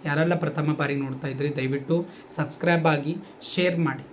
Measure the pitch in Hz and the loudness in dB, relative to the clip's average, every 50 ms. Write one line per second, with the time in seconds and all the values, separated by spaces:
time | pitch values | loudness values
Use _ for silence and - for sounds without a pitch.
0 | - 160 143 151 165 170 180 165 160 151 151 160 151 151 151 151 147 139 143 139 | -2 0 2 2 4 4 2 2 0 -2 0 0 2 2 2 2 0 0 0 0
1 | 135 131 131 131 - 139 135 131 143 147 139 135 131 131 135 139 139 - 165 175 | -2 -4 -6 -6 -6 -6 -4 -2 -2 -2 -2 -2 -2 -2 -2 -2 0 0 0 0
2 | - - - - - - - - 151 - - - - 175 170 165 160 165 151 143 | 0 -4 -12 -20 -20 -12 -4 -4 -4 -4 -4 -2 2 2 4 4 4 4 4 4
3 | 139 151 175 202 - - - - - - - 185 180 180 175 170 165 143 143 156 | 0 -4 -6 -6 -8 -14 -18 -16 -12 -6 -2 2 2 2 2 2 0 0 -2 -4
4 | - - | -10 -16